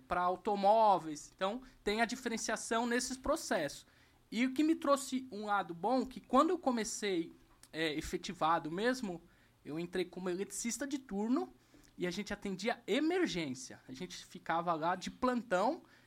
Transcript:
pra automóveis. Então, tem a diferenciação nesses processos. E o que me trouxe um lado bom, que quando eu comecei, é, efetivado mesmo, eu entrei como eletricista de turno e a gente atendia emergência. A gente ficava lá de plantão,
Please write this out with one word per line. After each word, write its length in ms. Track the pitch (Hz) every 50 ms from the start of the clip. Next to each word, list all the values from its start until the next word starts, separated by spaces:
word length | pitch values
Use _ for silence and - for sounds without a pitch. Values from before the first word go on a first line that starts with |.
| -
pra 140 | - 175 175
automóveis. 1120 | 175 180 185 175 - 220 208 196 196 196 214 226 220 214 190 170 156 160 151 151 - - -
Então, 260 | _ 190 196 220 254 - - - - -
tem 180 | 208 208 220
a 40 | 233
diferenciação 800 | 214 247 - - 233 226 220 - - 220 208 - - 233 226 240
nesses 320 | 240 233 247 247 - 254
processos. 680 | - - 269 294 320 - - 247 185 151 143 - - - - _ - - _ _ _ _ _
E 140 | - 214 247
o 80 | 262 262
que 100 | - 302
me 120 | 311 320
trouxe 520 | 330 - 277 277 269 - - 262 254 262 -
um 140 | 196 208 214
lado 280 | 208 202 196 185 170 170
bom, 320 | 170 175 220 254 262 220
que 140 | - - 196
quando 300 | - - - 262 302 330
eu 80 | 370
comecei, 760 | 339 - 269 240 233 208 - - - 220 202 185 165 165 - - - - _ - _ - -
é, 220 | - 151 160 156 143
efetivado 760 | 151 160 - - 175 - - 180 - 160 156 170 165 151 156
mesmo, 500 | 165 185 214 247 254 254 226 190 175 165 - - - _ _ _ _ _ _
eu 160 | 135 147 160
entrei 260 | 175 175 - 185 175
como 240 | 175 - 185 185 185
eletricista 560 | 180 185 202 196 - - - 233 226 - 285
de 100 | 277 294
turno 560 | 269 - - 196 196 214 226 254 330 370 359 - - _ _ - - - - _
e 80 | - 175
a 60 | 180
gente 220 | 175 202 196 - 208
atendia 480 | - - 202 190 185 190 240 - - -
emergência. 920 | - 196 269 302 320 359 381 339 202 165 175 160 139 123 - - - 104 - -
A 60 | - 131
gente 320 | 160 185 175 - - -
ficava 480 | - - 180 - - 165 165 170 175 165
lá 220 | 151 156 170 185
de 140 | 185 - -
plantão, 720 | - - - 254 247 240 208 - 185 180 202 240 330 370 - - - - -